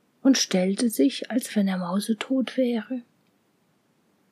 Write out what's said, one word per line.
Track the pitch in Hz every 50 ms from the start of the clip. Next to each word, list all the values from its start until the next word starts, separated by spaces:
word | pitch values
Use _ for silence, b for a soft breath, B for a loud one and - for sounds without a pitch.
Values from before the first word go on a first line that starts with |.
| _ _ _ _
und | - 269 254 -
stellte | - - - 185 180 190 202 - 247 233
sich, | - - 277 269 - - - -
als | 220 254 - - -
wenn | 214 196
er | 196 185 180
mausetot | 180 175 185 202 - - 220 - - - 269 262 226 - -
wäre. | 262 262 240 240 220 208 - 262 247 - _ _ _ _ _ _ _ _ _ _ _ _ _ _ _ _ _ _ _ _ _ _ _ _ _